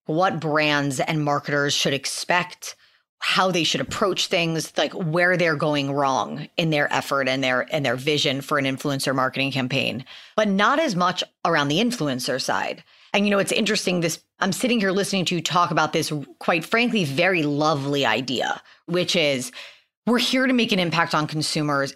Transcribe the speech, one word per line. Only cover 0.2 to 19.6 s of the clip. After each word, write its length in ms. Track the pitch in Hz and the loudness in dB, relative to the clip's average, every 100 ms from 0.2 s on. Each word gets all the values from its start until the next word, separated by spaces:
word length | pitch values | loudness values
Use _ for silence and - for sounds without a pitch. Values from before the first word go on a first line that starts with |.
| 185 160 | 2 0
brands 600 | 160 151 151 147 143 131 | 0 2 2 2 0 -2
and 240 | - 160 | -2 0
marketers 500 | 147 143 - 147 143 | 0 0 0 0 0
should 200 | - 165 | 0 0
expect, 840 | 135 - - - 175 170 - - - _ _ _ _ | -2 -4 -6 0 0 -2 -8 -16 -16 _ _ _ _
how 320 | - 196 190 | -2 2 2
they 120 | 180 | 2
should 180 | 151 - | 0 0
approach 460 | 131 - 202 - - | -4 0 0 0 0
things, 460 | 180 165 160 - - | 0 0 0 -2 -2
like, 160 | 151 | -2
where 440 | - 165 175 175 175 | -2 -2 2 2 4
they're 180 | 170 147 | 2 2
going 360 | 156 147 139 | 0 0 0
wrong 560 | 139 139 127 - 151 156 - | 2 2 2 0 -6 -6 -2
in 140 | 160 | 2
their 200 | 147 147 | 2 2
effort 360 | 135 - 139 131 | 0 0 0 0
and 160 | 135 | 0
their, 240 | 131 127 - | 0 0 0
and 140 | 156 135 | -2 0
their 100 | 131 | 0
vision 460 | 143 147 151 135 | 0 0 0 -2
for 160 | - 147 | -2 -2
an 80 | 135 | 0
influencer 480 | 135 151 135 143 | -2 -2 -2 0
marketing 380 | 135 127 131 135 | 0 0 0 -2
campaign, 520 | 135 127 135 113 107 - - - - | -2 -2 -2 -2 -4 -10 -18 -8 -2
but 120 | 214 | 0
not 320 | 196 214 294 | 2 2 2
as 160 | 320 180 | 0 0
much 280 | 180 175 - _ 175 | 0 -2 -6 _ 0
around 220 | 160 143 | 2 2
the 100 | 160 | 0
influencer 640 | 240 240 147 127 147 127 | 0 0 -2 -2 -4 -4
side. 420 | - 98 - - - - - | -2 -2 -4 -8 -14 -20 -4
And, 120 | 202 208 | 0 2
you 60 | |
know, 60 | 202 | 2
it's 140 | 180 | 0
interesting, 480 | - 208 202 190 180 | 0 0 -2 0 0
this, 240 | 165 - _ - | -2 -4 _ -6
I'm 120 | 185 | -4
sitting 280 | 170 247 240 | 0 0 0
here 120 | 196 | 0
listening 340 | 190 185 196 165 | 0 0 -2 0
to 100 | 175 | -2
you 60 | |
talk 280 | - 180 165 | 0 2 2
about 240 | 160 151 | 2 0
this, 180 | 165 143 151 - - | 0 -2 -4 -8 -6
quite 260 | - 170 - | -2 -2 0
frankly, 380 | 226 240 214 | 0 2 0
very 400 | 143 135 180 180 | 0 2 2 2
lovely 600 | 147 143 151 147 139 143 120 | 0 2 2 2 0 0 2
idea, 540 | 110 135 113 67 - - - - | 2 0 -2 -2 -4 -12 -18 -4
which 280 | 175 170 185 | -2 0 2
is 360 | 147 135 127 - | 2 0 -4 -12